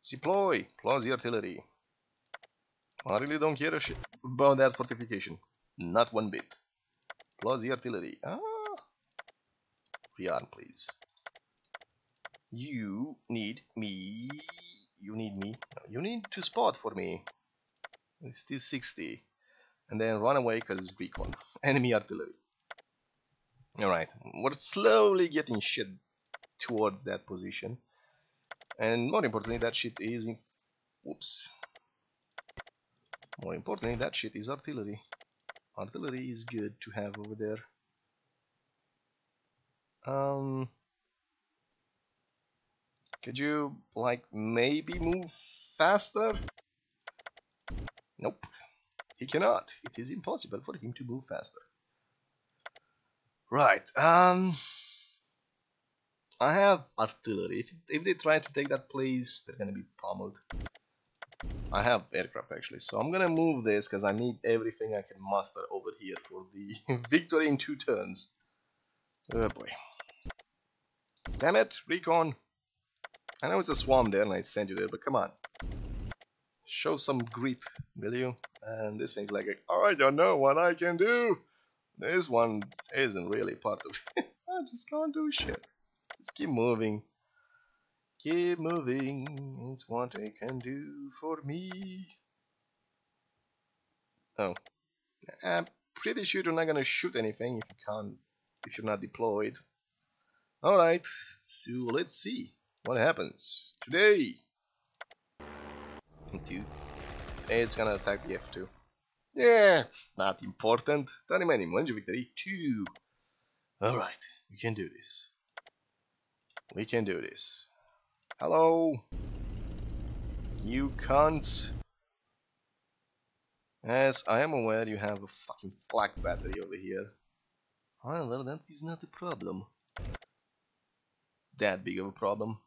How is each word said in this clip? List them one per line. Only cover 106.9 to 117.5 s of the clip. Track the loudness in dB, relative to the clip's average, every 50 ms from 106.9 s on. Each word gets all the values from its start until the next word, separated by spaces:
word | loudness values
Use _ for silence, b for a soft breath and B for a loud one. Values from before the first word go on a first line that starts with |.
| -14 -14 -12 -12 -12 -12 -12 -12 -12 -12 -2 2
It's | 4 4 4 2 2
gonna | 0 2 2 2
attack | 0 0 -2 -2 -2 -4
the | -6 -6
F | -8 -8 -10 -12
two. | -12 -12 -12 -14 _ _ _ _ _ _ _ _ _ _ _ _
Yeah, | 6 8 10 10 12 12 10 10 8
it's | 6 2 -8 -12 -12 -12 _
not | 0 2 2 2 0 -6
important. | -12 -12 _ 4 4 4 4 4 2 0 0 0 -6 -12 -20 _ _
Turn | 0 2
remaining, | 4 4 2 2 2 0
one | 0 0 0
victory, | 0 -4 -6 -6 -4 -4 -4 -6 -6 _
two. | -12 -10 -8 -8 -4 -2 -2 -2 -2 -2 -8 -10 -18 _ _ _ _ _ _ _ _ _ _ _ _ _ _ _ _ 0
All | 0 0
right, | 0 -2 -4 -8 -14 -18 -20 -20 _ _ _
we | -16
can | -6 -4 -4 -2
do | -2 -6 -8
this. | -10 -16 -18 -16 -16 -16 -18 _ _ _ _ _ _ -20 _ -20 _ _ _ _ _ _ _ _ _ _ _ _ _ _ _ _ _ -20 _ _ -6
We | -6 -4
can | 0 0 0 2
do | 2 -2 -2
this. | -4 -6 -8 -8 -8 -8